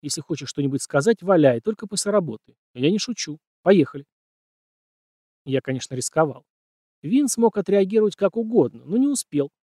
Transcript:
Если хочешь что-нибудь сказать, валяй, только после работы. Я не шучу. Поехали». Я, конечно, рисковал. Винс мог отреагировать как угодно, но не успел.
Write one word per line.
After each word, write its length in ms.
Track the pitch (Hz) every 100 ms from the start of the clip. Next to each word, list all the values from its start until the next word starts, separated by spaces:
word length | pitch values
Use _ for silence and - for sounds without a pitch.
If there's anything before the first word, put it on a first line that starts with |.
Если 200 | 147 -
хочешь 280 | 139 151 135
что-нибудь 320 | - 143 135
сказать, 400 | - 143 156 233
валяй, 400 | 175 185 156 117
только 240 | 208 220 214
после 260 | 202 208
работы. 440 | 202 165 107 _ _ _
Я 160 | - 135
не 80 | 208
шучу. 420 | - 233 - 151 _ _
Поехали». 440 | - 196 139 139 139 _ _ _ _ _ _ _ _ _ _ _ _ _ -
Я, 160 | 131
конечно, 320 | - 131 -
рисковал. 500 | 127 - - 156 127 _ _ _ _ _ _
Винс 340 | - 247 285 -
мог 180 | 226 202
отреагировать 580 | 190 202 190 220 214 -
как 200 | 196 226
угодно, 480 | 226 233 127 117 123
но 120 | 208
не 100 | 277
успел. 440 | 277 - 147 139 _